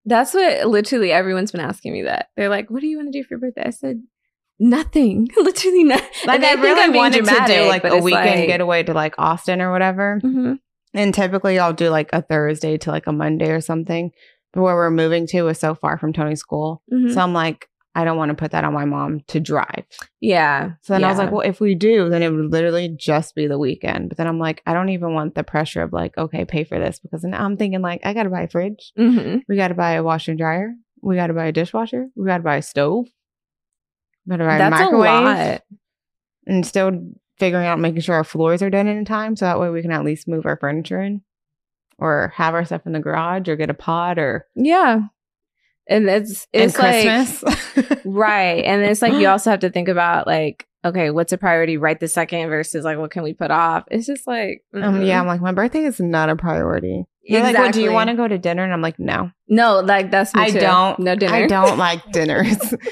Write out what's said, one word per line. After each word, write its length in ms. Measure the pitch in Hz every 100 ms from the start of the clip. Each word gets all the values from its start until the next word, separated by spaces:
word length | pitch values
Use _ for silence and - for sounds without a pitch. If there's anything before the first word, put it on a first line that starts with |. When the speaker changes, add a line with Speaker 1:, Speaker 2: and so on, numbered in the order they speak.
Speaker 1:
That's 300 | 214 233 262
what 320 | 381 359 - 220
literally 460 | 208 214 254 190
everyone's 400 | 160 190 185 208
been 80 | -
asking 320 | - 196 -
me 100 | 95
that. 260 | 65 - - -
They're 120 | 202
like, 220 | 202 214
"What 100 | 233
do 80 | 302
you 80 | 302
wanna 140 | 294
do 100 | 277
for 120 | 262
your 40 | 247
birthday?" 220 | 254 247 -
I 40 |
said, 320 | 233 269 233 254 _ _ _ _ _
"Nothing." 680 | 233 247 311 311 240 190 226
<laughs> 40 | -
Literally 480 | 370 370 370 359
nothing. 240 | 311 262 - - -
Speaker 2:
Like, 100 | 269
Speaker 1:
And 80 |
Speaker 2:
I 40 | 294
Speaker 1:
think 100 | 277
Speaker 2:
really 180 | 277 320
Speaker 1:
I'm 100 | 359
being 100 | 247
Speaker 2:
wanted 140 | 240 247
to 40 |
do, 80 | 214
Speaker 1:
dramatic, 380 | 214 247 185 180
Speaker 2:
like, 140 | 185
Speaker 1:
but 100 | 180
Speaker 2:
a 40 | 180
Speaker 1:
it's 80 |
Speaker 2:
weekend 360 | 175 196 180 185
Speaker 1:
like 60 | 170
Speaker 2:
getaway 340 | 175 175 170
to, 120 | 165
like, 200 | 156 156 -
Austin 420 | 160 170 - 180
or 100 | 185
whatever. 500 | 185 190 185 202 208
Speaker 1:
Mm-hmm. 300 | 262 262 247 269 _ _ _
Speaker 2:
And 200 | 202 202
typically 440 | 190 190 190 196 185
I'll 120 | 175
do, 160 | 165 165
like, 220 | 160 151
a 80 | 160
Thursday 560 | 160 156 151 151 156 156
to, 120 | 165
like, 160 | 156 -
a 60 |
Monday 380 | 151 151 156 160
or 100 | 160
something. 500 | 160 160 160 170 175 - _ _ _
But 100 | 185
where 120 | 185
we're 160 | 175 170
moving 360 | 165 160 170 165
to 180 | 180 165
is 100 | 160
so 140 | 156 156
far 220 | 151 151
from 140 | 156
Tony's 280 | 160 151 151
school. 420 | - 151 156 160 _
Speaker 1:
Mm-hmm. 200 | 254 247
Speaker 2:
So 60 | 240
I'm 120 | 180
like, 360 | 175 165 156 - _ _
"I 100 | 175
don't 140 | 165 165
wanna 160 | 151
put 160 | 151 160
that 120 | 156
on 100 | 151
my 100 | 147
mom 360 | 143 143 143 151 -
to 120 | 156
drive." 460 | 139 151 - - - - - _
Speaker 1:
Yeah. 520 | 226 180 151 139 165 165
Speaker 2:
So 100 | -
then 100 | 190
I 40 | 190
was 80 | 190
Speaker 1:
Yeah. 60 |
Speaker 2:
like, 80 | 190
"Well, 80 | 202 -
if 100 | 185
we 140 | 214
do, 360 | 180 208 226 175
then 120 | 170
it 80 | 170
would 200 | 156 156
literally 360 | 160 170 170 175
just 400 | 156 - 151 160
be 120 | - 151
the 120 | 143
weekend." 520 | 139 - - - 175
But 80 | -
then 80 | 165
I'm 120 | 165
like, 240 | 160 160 -
"I 80 |
don't 160 | 170 190
even 240 | 185 170
want 200 | 160 151
the 80 | 151
pressure 380 | 151 151 156 -
of, 120 | 82
like, 220 | 175 85 -
okay, 260 | 160 165
pay 200 | 175 160
for 140 | 165 170
this." 200 | 165 -
Because 220 | - 160
then 100 | 175
I'm 220 | 190 202 202
thinking, 240 | 208 190
like, 220 | 185 175
"I 80 | -
gotta 160 | 208 202
buy 120 | 180
a 60 | 165
fridge. 440 | 170 190 214 - -
Speaker 1:
Mm-hmm. 400 | 233 240 - 220 269
Speaker 2:
We 80 | 196
gotta 180 | 185
buy 180 | 175 175
a 100 | 165
washer 300 | 165 160 160
and 60 | 160
dryer. 360 | 160 170 214 240 _ _
We 140 | 196 180
gotta 160 | 175
buy 120 | 165 160
a 60 |
dishwasher. 560 | 160 175 220 226 247 262
We 120 | 233 190
gotta 160 | 180
buy 140 | 165 143
a 60 |
stove. 440 | 151 - 143 208 240 _ _ _ _ _ _ _ _ _ _ _ -
We 40 |
gotta 120 | 175
buy 120 | 160 156
a 20 |
Speaker 1:
That's 220 | 196 156
a 40 |
Speaker 2:
microwave." 400 | 370 226 214 226
Speaker 1:
lot. 380 | 240 196 160 - - 202 _ _ _ _ _ _ -
Speaker 2:
And 200 | 190 170
still 240 | 196 190 180 175 - _ _
figuring 280 | 190 180 175
out 140 | 165
making 200 | 165 165
sure 120 | 165 170
our 80 |
floors 360 | 160 160 160 175
are 80 | 196
done 160 | 196 208
in 180 | 214 208
time 280 | 220 214 220
so 80 | 185
that 120 | 175
way 120 | 175
we 100 | 170
can 80 | 170
at 120 | 156
least 240 | 147 156 -
move 160 | 160 151
our 100 | 151
furniture 420 | 143 151 165 185
in 220 | 196 202 - _ _ _ _ _ _ _
or 340 | 160 147 - -
have 180 | 165
our 100 | 165
stuff 180 | 170 170 -
in 60 |
the 80 | 156
garage 480 | 151 160 165 185 180
or 80 | 156
get 140 | 156
a 40 |
pod 440 | 151 - 165 175 170
or 280 | 143 - - -
Speaker 1:
Yeah. 460 | 269 349 311 226 208 _ _ _ _ _ _ _ -
And 200 | 214 202
it's, 380 | 202 214 196 -
Speaker 2:
and 100 | 220
Speaker 1:
it's 140 | 220 -
like 260 | 247 233
Speaker 2:
Christmas. 920 | 220 226 254 - - - - - 247 277
<laughs> 20 |
Speaker 1:
Right. 600 | 190 196 214 208 185 170
And 180 | - 202
it's 200 | 202 214
like 120 | 233
you 140 | 285 196
Speaker 2:
<gasps> 0 |
Speaker 1:
also 220 | 196 226
have 100 | 202
to 100 | 185
think 180 | 175 175
about, 380 | 175 170 175 -
like, 400 | 160 156 - - _
okay, 260 | 175 180 156
what's 220 | 156 170
a 60 | 180
priority 380 | 190 165 165 156
right 220 | 156 156
this 160 | 160
second 340 | - 160 170 165
versus, 360 | 156 160 165
like, 140 | 156 151
what 120 | 156
can 120 | 180
we 120 | 156
put 160 | 160 170
off? 340 | 156 165 165 -
It's 160 | 220 233
just 200 | 277 -
like, 360 | 240 202 - _
Speaker 2:
Um, 80 | 202
Speaker 1:
mm-mm. 240 | 202 196 190
Speaker 2:
yeah, 140 | 185
I'm 60 | 180
like, 140 | 175
"My 120 | 180
birthday 320 | 185 233 311
is 160 | 302 226
not 280 | 175 165 156
a 80 | 160
priority." 680 | 170 160 85 - 92 95 180 _ -
They're 140 | 220
like, 140 | 247 226
"Well, 140 | 247
do 80 | 220
you 60 | 214
Speaker 1:
Exactly. 80 |
Speaker 2:
wanna 220 | 220 220 233
go 100 | 233
to 100 | 190
dinner?" 260 | 180 170
And 80 | 185
I'm 80 | 175
like, 160 | 165 160
"No." 320 | 180 87 175 - -
Speaker 1:
No, 300 | 214 233 196
like, 300 | 185 202 190
that's 240 | 196 202
me 80 | -
Speaker 2:
I 80 | 220
Speaker 1:
too. 80 | 196
Speaker 2:
don't, 380 | 185 180 190 -
Speaker 1:
No 160 | 185
dinner. 200 | 180 190
Speaker 2:
I 120 | 226 208
don't 320 | 196 190 113
like 260 | 180 170 -
Speaker 1:
<laughs> 60 |
Speaker 2:
dinners. 600 | 196 156 147 190 214 233 226 -